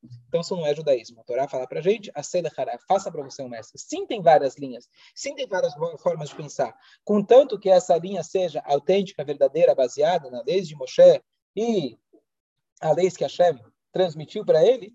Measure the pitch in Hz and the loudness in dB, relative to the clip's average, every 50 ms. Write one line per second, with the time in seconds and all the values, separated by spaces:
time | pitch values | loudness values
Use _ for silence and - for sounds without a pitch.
0 | - - - - _ _ - 165 170 - 196 175 160 147 147 156 156 147 135 120 | -20 -20 -20 -20 _ _ -6 -6 -6 -6 -8 -6 -4 -4 -4 -4 -2 -2 -2 -2
1 | 110 - 120 113 _ - 120 127 139 143 - 131 127 - - 160 156 185 214 233 | -2 -10 -20 _ _ -8 -6 -6 -6 -6 -6 -10 -10 -8 -10 -4 -2 -2 -2 -2
2 | 202 - - 147 143 - - 180 165 151 - - 131 117 120 120 _ _ 180 196 | -6 -12 -14 -14 -14 -6 -6 -6 -6 -4 -8 -8 -8 -8 -8 -12 _ _ -2 -2
3 | 190 202 160 156 139 135 - - 135 123 120 113 110 - _ - - - - 359 | -2 -6 -10 -12 -14 -14 -14 -16 -14 -14 -14 -16 -18 -20 _ -20 -14 -12 -10 -10
4 | 403 - 262 214 170 170 156 143 143 131 - 143 139 131 123 117 - _ _ _ | -8 -8 -8 0 4 4 4 6 4 0 -4 -6 -12 -14 -14 -16 -20 _ _ _
5 | _ _ _ - - 277 302 - 262 185 196 185 175 170 147 143 160 170 160 - | _ _ _ -12 -12 -12 -8 -8 -8 -6 -4 -4 -4 -4 -4 -6 -10 -10 -10 -6
6 | - 175 170 156 151 143 - - 156 139 - - 135 113 - _ _ _ _ _ | -6 -6 -4 -4 -10 -14 -14 -14 -16 -14 -6 -6 -6 -6 -6 _ _ _ _ _
7 | _ - 208 208 190 - 226 262 294 269 214 196 - 190 190 180 - - 175 165 | _ -2 0 0 4 6 6 6 6 6 -2 -4 2 4 4 4 4 2 0 0
8 | 165 190 202 180 156 - - - 180 170 139 151 - - 143 143 - - 185 202 | 0 -6 -8 -8 -10 -4 -2 -2 -2 -2 -4 -8 -4 -2 -2 -2 0 0 0 0
9 | 196 180 - - 143 135 143 139 139 135 - 160 175 160 139 135 131 120 - - | 0 -4 -8 -12 -8 -8 -2 0 0 0 2 4 4 4 4 2 0 -2 0 -2
10 | 147 160 180 175 143 127 120 123 117 131 170 196 190 151 156 143 131 123 - - | 0 0 0 -2 -4 -8 -14 -10 -6 -4 -2 -2 -4 -6 -12 -14 -14 -6 4 8
11 | 175 180 160 131 - _ _ _ _ _ _ 196 220 240 226 196 147 123 - _ | 8 8 8 6 0 _ _ _ _ _ _ -6 -2 -2 0 -2 -2 -4 -10 _
12 | _ _ _ _ _ _ _ _ _ _ _ _ _ _ _ _ - 160 151 160 | _ _ _ _ _ _ _ _ _ _ _ _ _ _ _ _ -2 0 0 2
13 | 185 185 - - 156 135 - - 175 175 156 113 - _ _ _ _ _ _ - | 2 0 0 -4 -8 -8 0 2 2 2 2 -2 -10 _ _ _ _ _ _ -2
14 | 185 175 143 160 147 - - 208 202 170 165 156 165 214 262 254 180 208 | -2 -2 -2 -10 -14 -12 -12 -10 0 2 4 4 6 4 4 2 -2 -12